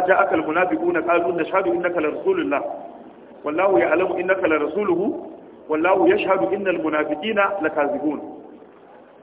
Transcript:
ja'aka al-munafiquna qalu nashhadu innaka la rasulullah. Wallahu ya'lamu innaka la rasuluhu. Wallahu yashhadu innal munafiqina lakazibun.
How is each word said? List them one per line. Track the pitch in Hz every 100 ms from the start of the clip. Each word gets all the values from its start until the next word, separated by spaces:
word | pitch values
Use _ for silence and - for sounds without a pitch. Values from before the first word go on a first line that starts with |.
| 180
ja'aka | 185 196 175
al-munafiquna | 151 165 185 160 175 170
qalu | 165 170 165
nashhadu | 165 156 190 185
innaka | 170 175 170
la | 151
rasulullah. | - 190 180 143 139 - - - - - - - -
Wallahu | 147 156 196 180
ya'lamu | 160 160 185 185
innaka | 180 190 175
la | 151
rasuluhu. | 147 202 202 170 220 330 - - - - -
Wallahu | 156 175 196 -
yashhadu | 202 185 190 170
innal | 202 190 170
munafiqina | 156 151 147 151 214 202 196 202
lakazibun. | 156 156 139 143 151 135 - - - - - - - - - -